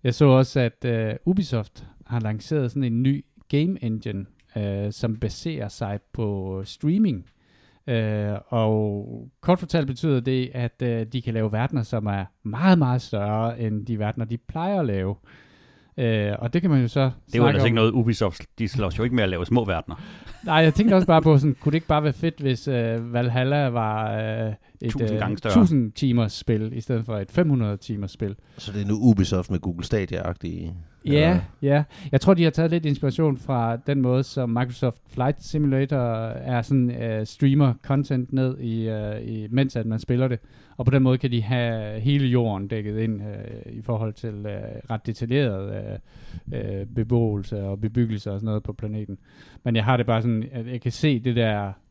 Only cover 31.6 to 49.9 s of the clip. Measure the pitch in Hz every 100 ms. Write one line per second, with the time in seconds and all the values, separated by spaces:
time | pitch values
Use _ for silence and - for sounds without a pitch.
31.6 | 139 143 147 - 165 135 180 180 165 156
32.6 | 165 170 156 139 139 127 160 131 - 123
33.6 | 117 117 - 139 127 131 135 - 123 117
34.6 | 123 120 127 - _ - 127 - - 156
35.6 | 147 135 139 143 120 113 113 120 127 120
36.6 | 110 139 123 120 117 110 107 - 139 139
37.6 | 143 120 - 139 139 131 123 131 131 139
38.6 | 123 113 110 107 104 110 113 113 107 123
39.6 | 135 120 110 110 - 123 131 117 - -
40.6 | - - 123 135 131 127 135 120 107 127
41.6 | 117 113 107 110 110 143 135 123 113 95
42.6 | 98 110 104 107 113 107 104 104 104 110
43.6 | - 113 107 110 110 107 117 104 104 101
44.6 | 107 110 - 110 - 110 117 131 131 95
45.6 | 101 101 104 98 - - - - - 117
46.6 | 104 98 104 117 113 120 113 101 95 104
47.6 | 98 98 107 117 113 107 104 98 110 107
48.6 | - 104 107 107 104 98 _ - - -
49.6 | 123 113 107